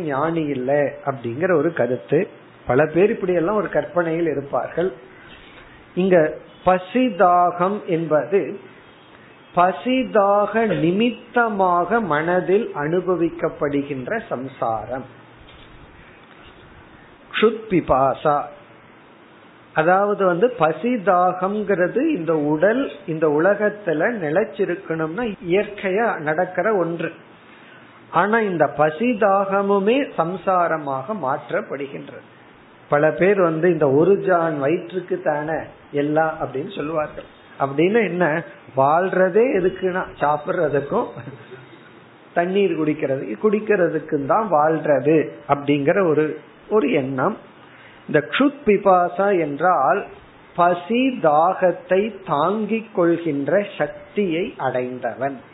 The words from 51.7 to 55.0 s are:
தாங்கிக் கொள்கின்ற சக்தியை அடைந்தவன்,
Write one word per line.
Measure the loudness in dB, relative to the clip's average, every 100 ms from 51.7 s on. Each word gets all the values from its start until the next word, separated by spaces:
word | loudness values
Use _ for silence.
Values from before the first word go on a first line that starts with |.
| 0 0 0 0 -6
தாங்கிக் | -4 -2 0 -2 -2 -4 -4
கொள்கின்ற | 0 2 2 -2 -4 0 0 -2
சக்தியை | -6 -6 -6 -8 -4 -2 -2 -4 -4
அடைந்தவன், | -4 -2 -6 -6